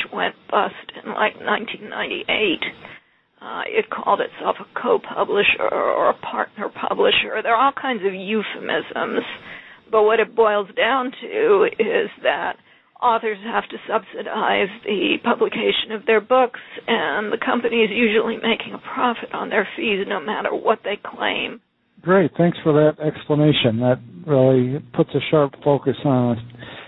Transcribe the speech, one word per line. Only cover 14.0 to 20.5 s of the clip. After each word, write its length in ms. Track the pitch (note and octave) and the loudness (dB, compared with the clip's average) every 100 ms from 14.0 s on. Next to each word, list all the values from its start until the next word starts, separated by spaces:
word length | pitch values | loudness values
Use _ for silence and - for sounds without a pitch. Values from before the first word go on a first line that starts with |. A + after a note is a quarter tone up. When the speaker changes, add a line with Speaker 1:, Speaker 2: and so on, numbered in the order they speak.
| G3 - - G#3+ - G3+ G3 G#3+ - | -4 -12 -8 -2 0 2 0 -4 -4
Speaker 1:
the 320 | G3 G3+ - | -2 0 0
publication 680 | A#3 - A3 A3+ G3+ G3 A3 | 0 0 0 0 0 0 -2
of 140 | G#3+ A3+ | -4 0
their 140 | A3 | 0
books, 380 | G#3+ B3+ A#3+ - - - - | 4 2 2 -2 -16 -10 -4
and 440 | A3 D#3 D#3 G#3+ | -2 0 -2 -2
the 60 | A3+ | -4
company 400 | - A#3+ A#3 A#3 | 0 0 0 2
is 140 | G#3+ | 0
usually 460 | G#3 A3+ A3 A3+ A3+ | 2 2 2 0 -2
making 360 | A3+ - A3 | -2 -2 -4
a 60 | G3 | -14
profit 540 | - - B3 A#3 - | -10 -2 -2 -2 -8
on 160 | - - | -8 -2
their 180 | A3 F#3+ - | -2 -2 -2
fees 300 | A#3 G3 G3 | -2 -2 -2
no 120 | G3 | -4
matter 300 | G#3+ G#3 | -4 -4
what 300 | G3+ | -2